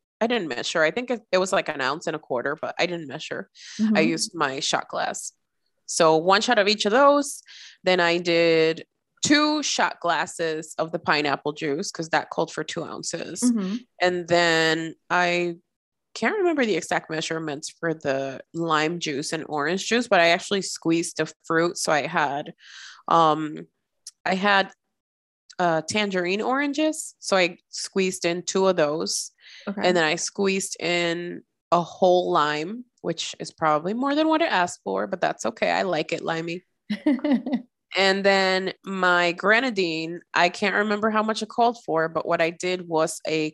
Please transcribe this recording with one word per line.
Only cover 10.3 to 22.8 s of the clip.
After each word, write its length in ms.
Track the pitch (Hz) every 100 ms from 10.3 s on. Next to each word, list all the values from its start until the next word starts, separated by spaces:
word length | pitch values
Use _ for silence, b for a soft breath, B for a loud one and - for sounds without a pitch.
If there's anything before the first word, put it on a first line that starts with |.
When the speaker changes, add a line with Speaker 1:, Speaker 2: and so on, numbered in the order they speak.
| - 165 156 160 -
Speaker 1:
of 120 | 160
the 80 | 170
pineapple 520 | - 151 147 135 147
juice, 400 | 151 156 143 202
'cause 180 | - 160
that 200 | 151 -
called 220 | - 160
for 120 | -
two 200 | 156 170
ounces. 580 | 151 - 160 165 - 190
Speaker 2:
Mm-hmm. 340 | 247 226 185 233 - -
Speaker 1:
And 260 | 180 180 170
then 680 | 175 170 160 160 160 160 - _
I 480 | 180 175 175 175 170 _ _ _ _ _ -
can't 220 | 226 415
remember 280 | 359 294 226
the 100 | 160
exact 340 | - 165 -
measurements 600 | 156 160 160 160 143 -
for 240 | - 170
the 480 | 160 147 135 135 131 -
lime 460 | 165 165 151 156 170
juice 320 | 160 139 151
and 140 | 160 -
orange 400 | 151 147 190 -
juice, 200 | 233 240
but 120 | 180
I 100 | 170
actually 320 | 170 - 202
squeezed 540 | - - 165 165 175 -
the 140 | 160 -
fruit. 340 | - 165 170 -
So 140 | -
I 160 | 151 143
had, 460 | 165 143 143 170 - B B